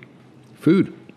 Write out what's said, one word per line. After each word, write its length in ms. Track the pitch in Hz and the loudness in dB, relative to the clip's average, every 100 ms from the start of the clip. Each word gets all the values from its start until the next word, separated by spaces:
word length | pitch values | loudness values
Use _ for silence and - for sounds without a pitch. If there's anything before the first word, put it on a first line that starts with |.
| - - - - - | -14 -20 -20 -20 -20
food. 400 | - 147 185 - - - | -6 0 0 -2 -8 -20